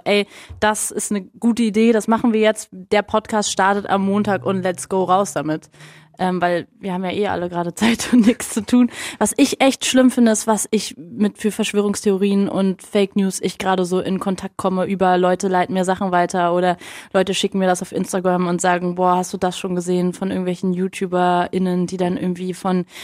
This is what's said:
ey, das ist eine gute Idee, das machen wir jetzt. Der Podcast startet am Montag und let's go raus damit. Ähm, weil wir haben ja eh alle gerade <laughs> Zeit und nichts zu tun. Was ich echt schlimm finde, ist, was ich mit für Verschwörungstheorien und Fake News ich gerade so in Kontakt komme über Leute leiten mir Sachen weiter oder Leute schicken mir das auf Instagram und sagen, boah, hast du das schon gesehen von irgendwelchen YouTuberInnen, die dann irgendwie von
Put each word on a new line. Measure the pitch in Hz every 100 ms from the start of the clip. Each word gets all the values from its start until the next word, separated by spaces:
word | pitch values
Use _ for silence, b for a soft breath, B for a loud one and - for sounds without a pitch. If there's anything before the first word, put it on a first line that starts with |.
| -
ey, | 208 202 B B -
das | 214 214 -
ist | - -
eine | 208 180 -
gute | 233 226
Idee, | 226 202 226
das | 220 214
machen | 220 240
wir | 220
jetzt. | 214 214 -
Der | 185 185 208
Podcast | 202 214 214 214 202
startet | - 190 202 196
am | 196 196
Montag | 202 208 196 -
und | 190
let's | 185 180 -
go | 190
raus | 180 185 196
damit. | 151 147 160 - B B B B -
Ähm, | 185 180
weil | 175 175 - _
wir | 196
haben | 180
ja | 185
eh | 180 202
alle | 180 175
gerade | 175 175
<laughs> | -
Zeit | 220 226 -
und | 247 208
nichts | - -
zu | - 202
tun. | 247 247 B B B
Was | 214 -
ich | 277 -
echt | 269 -
schlimm | - 254 254
finde, | 247 233
ist, | 214 -
was | 208 -
ich | 214 - -
mit | 170 120 208 -
für | 214
Verschwörungstheorien | 190 214 208 202 202 208 190 202 196 196
und | - 196 180
Fake | - 208 196 202
News | 190 -
ich | 190 -
gerade | 190 185
so | 175 185
in | - 190
Kontakt | 196 185 196 -
komme | 190 185 180
über | 190 185 180
Leute | 180 180 196
leiten | 185 175
mir | 185
Sachen | 185 185 196
weiter | 175 175 185 175 175
oder | 180 175 B B B
Leute | 190 190
schicken | 185 196 196
mir | 185
das | 180
auf | 190
Instagram | - 185 196 180 180 180
und | 175
sagen, | 185 180 180 180
boah, | 180 180
hast | 185
du | 185
das | 185 180
schon | 190 175
gesehen | 175 180 180
von | 175 190
irgendwelchen | 185 180 180 190
YouTuberInnen, | 180 190 - 190 180 180 175 175 185 185 180 175
die | 185
dann | 180 185
irgendwie | 185 175 185
von | 175 190 185 175 B